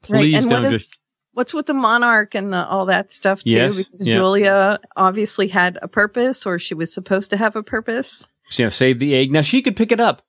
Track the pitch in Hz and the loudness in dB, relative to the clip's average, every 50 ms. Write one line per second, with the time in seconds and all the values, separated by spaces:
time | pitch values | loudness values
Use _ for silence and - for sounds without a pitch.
0 | _ - 208 135 147 151 156 151 131 - - 123 120 110 113 110 - _ - _ | _ 0 2 2 4 4 4 2 2 2 2 2 2 0 0 -2 -4 _ -20 _
1 | _ _ _ _ _ _ _ 233 247 - - 302 294 - 294 269 247 214 226 240 | _ _ _ _ _ _ _ -6 -6 -4 -4 -6 -4 -2 -2 0 2 2 2 4
2 | 240 240 233 214 208 208 - 214 196 202 190 180 175 - 185 196 190 185 185 180 | 4 4 2 2 0 -2 -6 -6 -6 -4 -4 -4 -4 -2 -4 -4 0 0 0 -2
3 | 196 _ - - - 196 196 196 - 117 113 - 127 139 208 185 196 _ - 180 | -2 _ -14 -4 -2 -2 -2 0 0 2 2 2 2 2 0 -4 -8 _ -10 -6
4 | 202 127 113 - 190 185 196 202 208 196 196 196 190 196 208 - - _ _ - | -2 0 2 2 2 2 2 2 2 2 4 4 2 2 0 -2 -6 _ _ 0
5 | 190 185 185 214 208 214 - - 196 190 190 202 180 180 180 - - 190 - 226 | 0 2 2 0 -4 -4 -2 -4 -4 0 0 0 0 0 -2 -6 -14 -4 0 0
6 | 208 208 _ 247 240 254 262 - - 208 180 175 - - 180 156 165 165 - - | 0 0 _ -2 -2 -2 -2 -4 -6 -6 -6 -6 -6 -8 -6 -6 -6 -8 -8 -12
7 | 180 - 196 190 202 - - 196 226 220 208 220 214 - - 220 226 - 226 247 | -4 -2 -2 -2 -2 -4 -4 -2 -2 -2 -2 -4 -10 -6 -8 -8 -6 -6 -6 -6
8 | 277 - - - - _ _ _ _ _ - - 120 110 - - 131 131 131 117 | -8 -8 -12 -18 -18 _ _ _ _ _ -2 0 0 0 2 2 2 2 2 2
9 | 135 147 139 131 139 135 143 156 147 - - 262 254 269 196 - 226 226 240 214 | 0 0 2 2 2 2 2 0 0 2 0 0 0 0 0 0 0 0 2 2
10 | 240 202 135 _ _ | 2 0 0 _ _